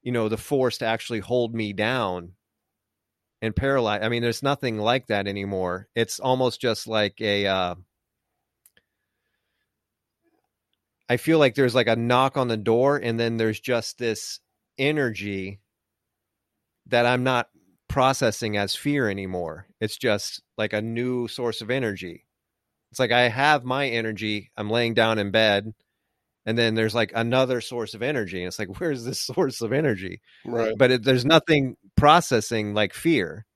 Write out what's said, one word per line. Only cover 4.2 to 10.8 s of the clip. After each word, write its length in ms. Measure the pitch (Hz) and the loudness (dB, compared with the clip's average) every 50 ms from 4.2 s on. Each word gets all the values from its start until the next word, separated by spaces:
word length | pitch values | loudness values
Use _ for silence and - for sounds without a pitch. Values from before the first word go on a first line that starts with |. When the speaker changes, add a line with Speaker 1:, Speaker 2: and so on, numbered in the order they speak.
Speaker 1:
there's 200 | 117 120 117 - | 0 -2 -2 -2
nothing 360 | 139 139 143 - - 123 110 107 | -2 -2 -2 0 -2 -4 -4 0
like 300 | 104 113 123 131 - - | 0 0 0 0 0 -2
that 180 | 110 101 98 | -2 -2 0
anymore. 640 | 101 98 101 98 101 101 92 92 90 90 95 98 _ _ | -2 -4 -4 -6 -4 -4 -2 -2 -2 -4 -6 -8 _ _
It's 260 | 117 113 - - - | -2 -2 -2 -4 -4
almost 400 | - 131 127 131 131 123 - - | 0 0 2 2 2 -2 -2 -2
just 260 | - 120 110 - - | -2 -2 -2 -2 -4
like 340 | 110 110 107 104 101 _ - | -2 0 0 0 0 _ -4
a, 260 | 110 104 101 101 101 | -2 0 0 2 2
uh, 280 | 98 95 95 90 90 90 90 92 _ _ _ _ _ _ _ _ _ _ _ _ _ _ _ _ _ _ _ _ _ _ _ _ _ _ _ _ _ _ _ _ _ _ _ _ _ _ _ _ _ _ _ _ _ _ _ 330 339 _ _ _ _ _ _ _ _ _ _ | 0 0 0 0 -2 -4 -8 -14 _ _ _ _ _ _ _ _ _ _ _ _ _ _ _ _ _ _ _ _ _ _ _ _ _ _ _ _ _ _ _ _ _ _ _ _ _ _ _ _ _ _ _ _ _ _ _ _ _ _ _ _ _ _ _ _ _ _ _